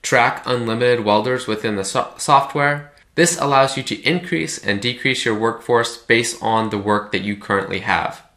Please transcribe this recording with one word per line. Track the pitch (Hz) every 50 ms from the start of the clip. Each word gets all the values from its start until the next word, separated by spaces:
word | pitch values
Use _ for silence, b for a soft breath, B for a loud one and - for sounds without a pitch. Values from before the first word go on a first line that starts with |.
track | - - - 123 120 131 - - -
unlimited | - 127 123 117 110 113 110 123 123 123 120 107
welders | 104 104 107 107 127 127 123 120
within | - 110 107 - 113 104
the | 98 95
so-, | - - 131 - - -
software. | - - - 147 139 139 - - 151 143 143 147 147 147 b b b b b _
This | - 165 175 - -
allows | 139 143 139 135 135 135 -
you | 135 127
to | - 127 -
increase | - 127 165 180 175 - 175 160 160 151 -
and | - - 104 101 101
decrease | 104 120 123 123 - 135 127 - -
your | 120 110
workforce | 104 110 113 113 - - - 123 117 117 - -
based | - - - 120 113 120 - - -
on | - 113 113 113 113 107
the | 107 104
work | 98 104 104 104 104 -
that | - 95
you | 95 104 104
currently | 101 - - 104 98 - - 98 95
have. | 87 95 95 82 - - - - - _ _